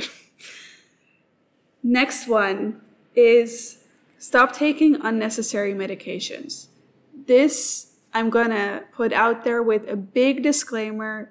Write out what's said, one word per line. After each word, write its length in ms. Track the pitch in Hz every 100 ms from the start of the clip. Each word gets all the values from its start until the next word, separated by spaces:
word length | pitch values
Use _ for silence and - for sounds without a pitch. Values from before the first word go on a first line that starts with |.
| - - _ _ - - - - _
<laughs> 960 | _ _ _ _ _ _ _ _ _
Next 440 | 240 247 269 - -
one 540 | 220 196 196 208 220 - _ _
is 640 | - 233 233 233 233 - - _ _ _ _
stop 340 | - 247 254
taking 420 | - 302 294 311 294
unnecessary 720 | 220 226 220 226 220 220 202
medications. 960 | 196 190 196 - - - - - - - _ _ _ _ 269 -
This 580 | 254 294 - - - - _ _
I'm 160 | 226 226
gonna 540 | 233 233 220 202 202 -
put 200 | - 226
out 320 | - 226 226
there 180 | 247 233
with 240 | 226 214 214
a 80 |
big 480 | 202 190 254 262 269
disclaimer 880 | 277 285 - 226 214 214 214 214 208